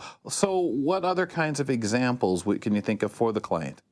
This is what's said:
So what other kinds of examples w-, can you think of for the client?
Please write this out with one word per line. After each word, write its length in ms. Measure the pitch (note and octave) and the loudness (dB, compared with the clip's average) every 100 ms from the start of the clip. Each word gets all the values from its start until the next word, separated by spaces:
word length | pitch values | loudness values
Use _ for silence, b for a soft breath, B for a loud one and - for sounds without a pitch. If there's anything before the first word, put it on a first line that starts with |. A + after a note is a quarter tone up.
| B B - | B B -10
So 300 | - G3+ F#3 | 0 2 2
what 440 | F3 C3+ C#3+ F#3+ | 2 0 0 0
other 240 | F3+ F3+ F3+ | 2 0 0
kinds 320 | E3+ D#3 C#3+ | 0 -2 0
of 100 | C#3 | 0
examples 760 | B2 G#2+ A#2+ B2+ B2 G2 F2+ | 0 0 2 2 2 2 2
w-, 140 | G#2 G2+ | 0 0
can 160 | A2+ | 0
you 60 | G#2 | 0
think 240 | G2+ G#2 | 0 0
of 80 | G#2 | 0
for 220 | - A#2 | 0 0
the 80 | G#2 | 0
client? 400 | - E2+ C#2 - _ | -2 -2 -4 -10 _